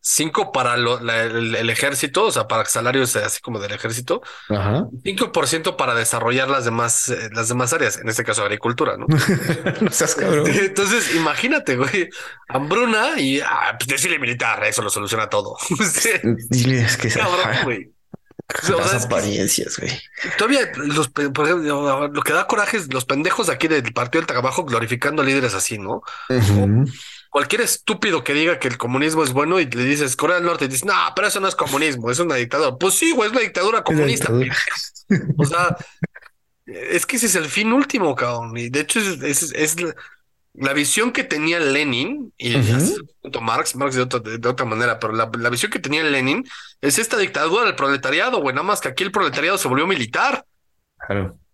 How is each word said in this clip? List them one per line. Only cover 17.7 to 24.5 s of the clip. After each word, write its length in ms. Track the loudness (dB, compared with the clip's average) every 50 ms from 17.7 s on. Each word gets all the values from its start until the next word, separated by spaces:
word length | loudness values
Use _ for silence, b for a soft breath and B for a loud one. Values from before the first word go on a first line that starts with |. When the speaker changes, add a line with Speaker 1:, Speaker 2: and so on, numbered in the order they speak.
| -2 -4 -6 -14 _ _ _ _ -20 -20 _ _ -18 -18 -12
Speaker 1:
O 180 | _ -6 -4 0
sea, 100 | 2 2
o 80 | 2 4
sea, 20 |
Speaker 2:
Las 80 | 2 2
Speaker 1:
es 60 | 0
que 60 | 0
Speaker 2:
apariencias, 720 | 0 0 0 0 0 0 0 0 0 0 0 -2 -4 -6 -6
güey. 120 | -6 -6 -6 -8 -10 -14 B B B -6 B
Speaker 1:
todavía 340 | -2 0 2 2 2 2 0 -4
los 340 | -6 -4 -2 0 0 0 0
pe-, 220 | -2 -2 -2 -2
por 140 | 0 0 2
ejemplo, 600 | 2 2 2 2 0 0 0 0 0 0 0 0 -2
lo 120 | -2 -2
que 100 | 0 2
da 140 | 2 2 2
coraje 320 | 2 2 2 2 0 0
es 160 | -2 -2 -2 -4
los 120 | -4 -2
pendejos 420 | 0 0 0 2 0 0 0 0
de 60 | 0 0
aquí 140 | 0 0
del 240 | 2 2 2 0 0
Partido 300 | -2 -4 -4 0 0 0
del 60 | 0
Trabajo 380 | 0 -2 0 0 0